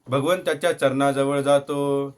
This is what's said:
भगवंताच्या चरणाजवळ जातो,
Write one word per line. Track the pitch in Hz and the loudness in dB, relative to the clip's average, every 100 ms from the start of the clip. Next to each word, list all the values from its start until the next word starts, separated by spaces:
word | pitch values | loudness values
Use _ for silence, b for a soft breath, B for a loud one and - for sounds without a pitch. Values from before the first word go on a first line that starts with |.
| - | -4
भगवंताच्या | 135 185 180 180 151 175 | -2 0 0 -2 -2 -2
चरणाजवळ | - 139 131 143 135 139 143 | 0 0 2 0 2 0 0
जातो, | 139 143 143 147 143 139 139 | 2 2 2 -4 -2 -2 -4